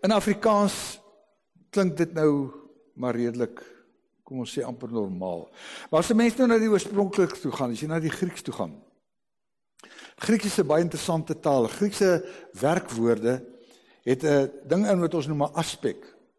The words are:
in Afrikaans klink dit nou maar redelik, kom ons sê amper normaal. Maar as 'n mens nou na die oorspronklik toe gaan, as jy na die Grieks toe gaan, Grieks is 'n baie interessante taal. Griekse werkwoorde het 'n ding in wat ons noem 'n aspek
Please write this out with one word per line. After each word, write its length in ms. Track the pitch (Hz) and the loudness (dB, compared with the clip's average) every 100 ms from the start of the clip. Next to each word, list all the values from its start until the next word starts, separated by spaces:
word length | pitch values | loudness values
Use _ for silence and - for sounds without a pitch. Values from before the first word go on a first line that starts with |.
in 100 | 190 | 4
Afrikaans 880 | 214 202 202 220 208 202 - - - _ _ _ _ _ _ _ | 2 2 2 4 4 2 0 -10 -14 _ _ _ _ _ _ _
klink 240 | - 190 151 | 0 0 0
dit 160 | 165 | -2
nou 380 | 165 156 147 135 - - _ _ | 2 2 2 -2 -10 -20 _ _
maar 240 | - 127 117 | -6 -4 0
redelik, 440 | 120 117 117 120 - - _ _ _ _ | -2 -2 -6 -6 -20 -20 _ _ _ _
kom 200 | - 131 | -14 -10
ons 100 | 117 | -8
sê 100 | - 123 | -8 -8
amper 260 | 120 127 | -10 -8
normaal. 540 | 117 101 90 92 85 80 - - - - | -6 -4 -6 -6 -8 -10 -20 -18 -18 0
Maar 100 | 156 | 0
as 120 | 170 | 4
'n 60 | 220 | 4
mens 180 | 233 226 | 4 4
nou 100 | 247 | 4
na 100 | 233 | 4
die 120 | 220 | 4
oorspronklik 680 | 208 - 202 196 - 180 - | 2 2 -2 0 2 0 0
toe 100 | 143 | -8
gaan, 200 | - 127 | -4 -4
as 100 | 113 | -4
jy 60 | 156 | -4
na 120 | 160 | -2
die 140 | 160 | -4
Grieks 280 | - 180 - | -4 -6 -6
toe 120 | - | -12
gaan, 280 | - 82 - _ _ _ _ _ _ _ _ _ _ - - - - | -6 -8 -8 _ _ _ _ _ _ _ _ _ _ -20 -20 -20 -12
Grieks 280 | - 220 208 | 0 0 2
is 140 | - | -2
'n 80 | 156 | 2
baie 160 | 151 | 2
interessante 560 | 170 160 - 165 156 160 | 2 -2 -2 -2 -2 -2
taal. 280 | 160 139 113 | 2 4 2
Griekse 560 | - 208 - 196 170 - - - | 0 -2 2 2 2 0 -16 -20
werkwoorde 920 | - 135 175 - 117 113 113 113 127 127 - - _ _ _ | -4 0 0 -2 -2 2 2 0 -2 -6 -20 -20 _ _ _
het 200 | - 131 | -2 0
'n 280 | 156 143 135 - 135 | 4 2 2 -4 -2
ding 200 | 170 208 | 0 2
in 120 | 190 | 2
wat 140 | 170 | 2
ons 140 | 170 143 | 0 -2
noem 160 | 156 | -2
'n 120 | 143 - | -2 -2
aspek 500 | 160 - 123 87 - _ _ | -6 -4 -6 -6 -14 _ _